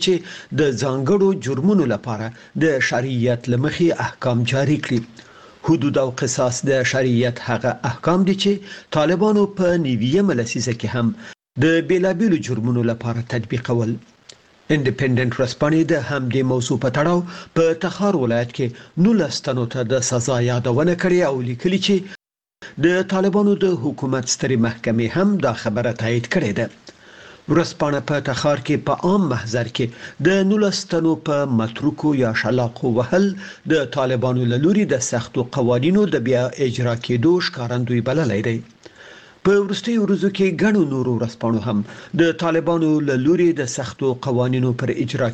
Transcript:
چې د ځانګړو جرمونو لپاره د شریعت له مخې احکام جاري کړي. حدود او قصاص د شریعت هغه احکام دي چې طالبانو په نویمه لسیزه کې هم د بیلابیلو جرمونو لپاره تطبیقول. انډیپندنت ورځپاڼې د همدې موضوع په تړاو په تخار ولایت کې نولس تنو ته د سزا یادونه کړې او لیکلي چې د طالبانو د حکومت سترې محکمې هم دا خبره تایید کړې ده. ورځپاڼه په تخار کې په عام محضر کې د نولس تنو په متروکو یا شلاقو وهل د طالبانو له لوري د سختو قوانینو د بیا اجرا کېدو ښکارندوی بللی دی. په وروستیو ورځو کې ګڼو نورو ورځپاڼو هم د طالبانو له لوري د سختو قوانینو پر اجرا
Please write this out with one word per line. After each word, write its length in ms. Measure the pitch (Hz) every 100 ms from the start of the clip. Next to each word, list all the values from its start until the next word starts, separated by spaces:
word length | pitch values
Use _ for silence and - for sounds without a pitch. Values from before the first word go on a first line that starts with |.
چې 100 | 185 175 - - - 131
د 180 | 151 120
ځانګړو 500 | 139 131 135 202 196 175 120
جرمونو 440 | 131 170 202 135 104
لپاره 340 | - 107 113 117 - -
د 260 | 160 135 -
شریعت 580 | 120 131 123 120 120 123
له 140 | 123 147
مخې 420 | 147 170 - 113
احکام 360 | - 127 120 120
جاري 300 | 131 139 151 -
کړي. 420 | 123 113 - - - - - -
حدود 320 | 160 139 131
او 80 | 135 123
قصاص 360 | 131 - 127 120 -
د 120 | 131 123
شریعت 500 | 135 131 120 123 120 -
هغه 220 | 117 123 - 135
احکام 360 | 123 - 180 190
دي 40 | 190
چې 400 | 202 202 - - - 156
طالبانو 480 | 151 180 214 208 196 202
په 180 | 180 175
نویمه 500 | 147 120 120 170 202 127
لسیزه 360 | 117 127 123 117
کې 80 | 107
هم 120 | 123 117 104 - - _ -
د 120 | 151 165 147
بیلابیلو 500 | 180 185 185 220 160 107
جرمونو 340 | 123 117 120 117
لپاره 360 | 113 117 117 117
تطبیقول. 600 | 123 107 123 - 120 110 123 - _ - - _ _ -
انډیپندنت 640 | 151 135 - 135 123 127 117
ورځپاڼې 440 | 123 - 151 160 160
د 120 | 160 117
همدې 320 | 143 127 127 127
موضوع 300 | 127 120 123 131
په 80 | 131
تړاو 260 | 156 175 175 - - -
په 180 | 165 165 180
تخار 340 | - 202 180
ولایت 340 | 123 117 120 -
کې 480 | 127 123 - - 185
نولس 360 | 226 147 - -
تنو 220 | 127 117 131
ته 120 | 113
د 120 | 131 123
سزا 320 | 127 120 127 120
یادونه 500 | 123 127 120 165 175
کړې 180 | 185 180 160
او 40 | 135 123
لیکلي 340 | 123 180 190 190
چې 100 | 196 190 - _ _ _ _ - - 156
د 220 | 180 185 190
طالبانو 420 | 190 196 208 202
د 160 | 196 175 143
حکومت 380 | 123 135 131 123 -
سترې 280 | 143 131 113
محکمې 400 | 113 - 113 113 165
هم 260 | 202 196 135
دا 100 | 113
خبره 340 | 117 107 120 107
تایید 280 | 110 120 120
کړې 180 | 190 135 98
ده. 60 | 110 - - - - - - - -
ورځپاڼه 500 | 170 165 - 151 143 131
په 160 | 147 139
تخار 340 | 123 151 143 120
کې 160 | 139 123
په 180 | 139 175
عام 160 | 202 175
محضر 380 | 117 113 120 117 -
کې 100 | 120 - - - 147
د 180 | 196 190
نولس 320 | 214 202 185 -
تنو 240 | 170 160 156 160
په 180 | 143 143 117
متروکو 520 | 113 - 147 147 151 139
یا 100 | 120 110
شلاقو 500 | 107 127 120 - 135 117
وهل 260 | 123 185 202 190 - - -
د 100 | 156 127 143
طالبانو 480 | 131 127 131 123 120
له 80 | 123
لوري 200 | 156 208 185
د 100 | 135 -
سختو 360 | 120 123 139 120 -
قوانینو 480 | 120 123 147 190 208
د 100 | 151 117
بیا 140 | 127 127 - 135
اجرا 280 | 120 120 117 -
کېدو 260 | 123 156 180 170
ښکارندوی 520 | - 117 123 123 123 117
بللی 280 | 139 147 101 117
دی. 80 | 113 - - - - - - - - 185
په 160 | 202
وروستیو 400 | 196 202 - 233
ورځو 260 | 202 196 196 196
کې 200 | 190 160
ګڼو 200 | 202 208 151
نورو 240 | 135 127 117
ورځپاڼو 480 | 117 - 117 113 104
هم 120 | 104 101 - - -
د 100 | 165 160
طالبانو 480 | 170 160 151 170 160 151 143
له 80 | 131 131
لوري 240 | 175 175 147
د 100 | 131
سختو 400 | - 120 - 135 127 139
قوانینو 440 | 120 123 127 127 123
پر 100 | 120
اجرا 360 | - 123 139 123